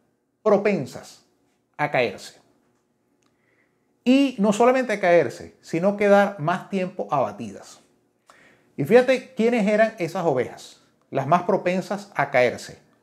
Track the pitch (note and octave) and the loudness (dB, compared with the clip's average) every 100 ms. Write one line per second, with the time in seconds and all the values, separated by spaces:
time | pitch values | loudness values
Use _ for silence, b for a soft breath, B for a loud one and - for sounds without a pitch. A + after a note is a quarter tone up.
0 | _ _ _ _ G#3+ G3 G#3 F3+ B2 - | _ _ _ _ 2 2 2 -2 -4 -12
1 | - - _ _ _ _ _ - D3 C3+ | -20 -20 _ _ _ _ _ -6 -2 0
2 | A#2 G2 - - _ _ _ _ _ _ | 0 -4 -18 -20 _ _ _ _ _ _
3 | _ _ _ _ _ _ _ _ _ _ | _ _ _ _ _ _ _ _ _ _
4 | A#3+ C4+ C#4 A#3+ G#3+ G#3 B3 B3+ B3 G#3 | 2 4 2 2 0 4 4 2 -2 -2
5 | F3+ F3 B2 - E2 _ - E3 G3 G3+ | 4 4 2 -4 -18 _ -8 -2 -2 0
6 | G#3 G3+ G3+ G3+ D3+ G3+ - F#3+ F3+ - | 4 4 4 -2 -4 -4 -6 -6 -6 -8
7 | - C#3+ G#2+ G2+ A2 F#2+ - - _ _ | -4 -2 -2 -6 -14 -14 -20 -20 _ _
8 | _ _ _ b b b b - C#3+ A#3+ | _ _ _ b b b b -8 4 4
9 | B3+ B3+ - - A3+ A#3+ G3+ G#3 A3 A3 | 4 -2 -4 -2 0 2 0 2 0 0
10 | D#3+ F#3+ E3 B2+ A2 - - - _ _ | -6 -2 0 0 -2 -8 -20 -20 _ _
11 | _ C3+ C3 F3 - F#3 F3+ F#3 F3+ G3+ | _ -6 0 0 2 -2 0 -4 -4 -10
12 | - - C#3 B2+ B2 G2+ - - _ _ | -8 -4 0 2 2 0 -14 -20 _ _